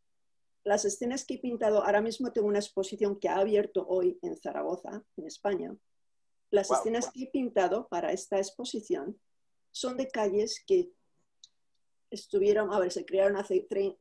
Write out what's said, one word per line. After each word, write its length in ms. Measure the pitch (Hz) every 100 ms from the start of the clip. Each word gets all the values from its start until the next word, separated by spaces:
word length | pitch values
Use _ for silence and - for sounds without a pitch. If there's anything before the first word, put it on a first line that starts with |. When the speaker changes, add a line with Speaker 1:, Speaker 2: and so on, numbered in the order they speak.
| _ _ _ _ _ _
Speaker 1:
Las 200 | - 202
escenas 400 | 202 196 240 262
que 100 | -
he 40 | 262
pintado, 440 | 254 233 220 214
ahora 180 | - 208
mismo 300 | 226 220 247
tengo 140 | 240 208
una 100 | 202
exposición 600 | 208 - 190 202 208 202
que 100 | 180
ha 100 | 165
abierto 480 | 196 208 208 190 180
hoy 300 | 185 180 180
en 140 | 180 160
Zaragoza, 640 | - 143 151 180 - 208 - -
en 100 | -
España. 480 | - 202 190 170 - _ _ _ _ _ _ _
Las 180 | 202 196
Speaker 2:
Guau, 120 | 254
Speaker 1:
escenas 240 | 220 226 240
Speaker 2:
guau. 60 |
Speaker 1:
que 80 | -
he 20 | 254
pintado 600 | 277 254 302 285 208 -
para 240 | 175 165
esta 240 | 185 - 196
exposición 800 | - - 247 226 - - 139 - _ _ _ _ _
son 260 | - 254 254
de 120 | 262
calles 540 | 233 208 196 214 - -
que 240 | 190 180 - _ _ _ _ - _ _ _ _ _ _
estuvieron, 640 | 202 - 208 196 208 202
a 40 | 208
ver, 120 | 180
se 120 | 175 170
crearon 300 | 190 196 196
hace 300 | 202 185 -
tre-, 280 | 196 196 190